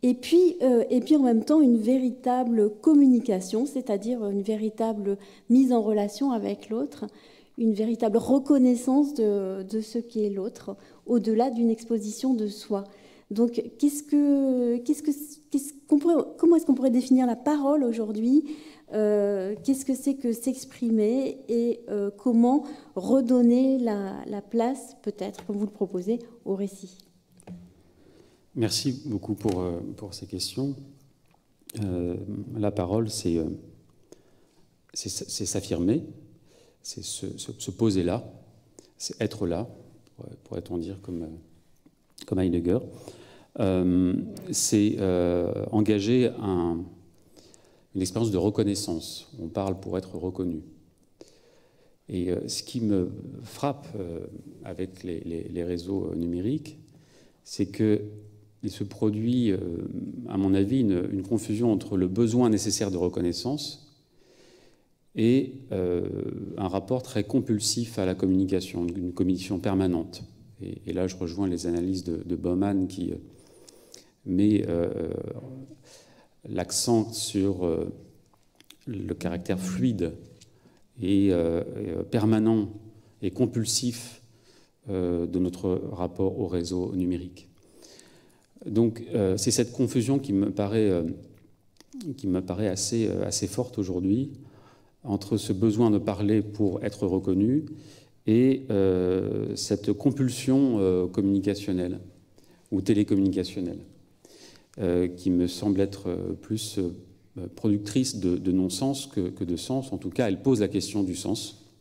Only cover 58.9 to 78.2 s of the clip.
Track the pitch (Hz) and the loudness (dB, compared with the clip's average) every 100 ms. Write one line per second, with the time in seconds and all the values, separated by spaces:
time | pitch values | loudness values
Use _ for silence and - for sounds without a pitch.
58.9 | - 110 107 113 123 117 92 87 87 - | -2 0 0 0 0 2 0 -2 -6 -6
59.9 | - - - - 95 95 98 98 131 113 | -8 -8 -10 -6 0 2 4 4 2 2
60.9 | 90 90 98 95 117 - 107 120 101 - | 2 0 -4 0 -2 0 0 2 2 0
61.9 | 98 92 95 117 120 120 107 107 95 101 | 0 0 2 2 6 4 4 2 -2 0
62.9 | 92 87 87 90 85 117 147 - - - | 0 0 0 -2 -2 -4 -4 -6 -12 -20
63.9 | _ _ _ _ _ - - _ _ _ | _ _ _ _ _ -20 -20 _ _ _
64.9 | _ _ - 113 127 - - - 98 90 | _ _ 0 4 4 2 -8 -8 -4 -2
65.9 | 87 95 95 - - 90 85 95 95 95 | -2 -2 -4 -6 -8 -10 -6 -4 -4 -2
66.9 | 127 127 110 98 135 - 110 - - 117 | -4 -2 -4 0 0 0 0 0 -2 -4
67.9 | - 92 92 95 92 95 95 90 87 87 | -2 -2 0 2 2 2 0 -2 -4 -4
68.9 | 90 90 90 92 90 - 98 101 95 95 | -4 -6 -2 0 0 -2 -4 0 2 2
69.9 | 87 80 - - - - - 92 - - | 0 -4 -10 -18 -20 -20 -16 -12 -12 -6
70.9 | 90 92 92 90 85 98 85 85 85 90 | -2 -2 -4 -8 -2 -2 0 -2 -2 0
71.9 | 95 87 80 85 85 87 90 101 98 92 | -2 -4 -6 -4 -4 0 0 0 0 -2
72.9 | - 87 85 - - - - - - - | -4 -6 -6 -12 -20 -20 -20 -20 -20 -20
73.9 | - - _ - 92 104 104 87 85 85 | -20 -20 _ -4 2 4 4 2 0 -2
74.9 | - - - - - 131 131 135 - - | -2 -4 -6 -8 -12 -14 -16 -18 -20 -20
75.9 | - - - _ _ - 101 90 - - | -20 -20 -20 _ _ -8 -6 -4 -2 4
76.9 | 117 107 - - 104 95 92 87 82 85 | 4 2 -4 -4 0 0 0 -2 -2 -4
77.9 | - - - | -8 -18 -20